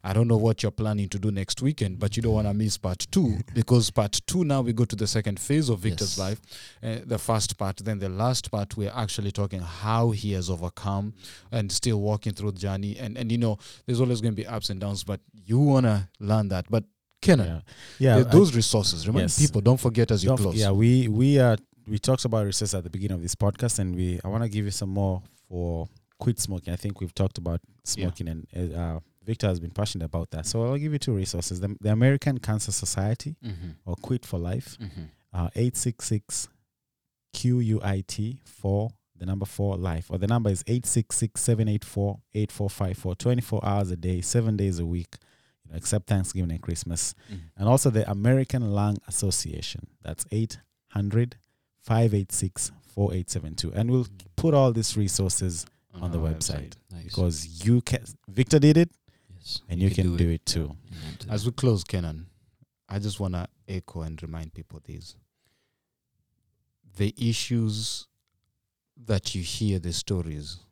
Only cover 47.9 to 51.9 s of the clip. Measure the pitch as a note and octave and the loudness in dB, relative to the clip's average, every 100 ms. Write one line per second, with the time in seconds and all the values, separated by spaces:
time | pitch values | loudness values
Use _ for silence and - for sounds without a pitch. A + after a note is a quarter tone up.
47.9 | A2 - G2+ A2+ C3+ C3 B2+ A2+ G2+ G#2 | 2 0 0 2 2 2 -2 0 2 0
48.9 | G2+ - - G2 - D#2+ D2+ - - - | 0 -4 -4 -2 -2 -4 -8 -8 -10 -14
49.9 | _ - D2+ - G#2+ A2+ - _ _ _ | _ -12 -8 -4 -2 -2 -6 _ _ _
50.9 | G#2 G2+ A2 B2 - _ _ _ _ - | -2 0 2 0 -4 _ _ _ _ -2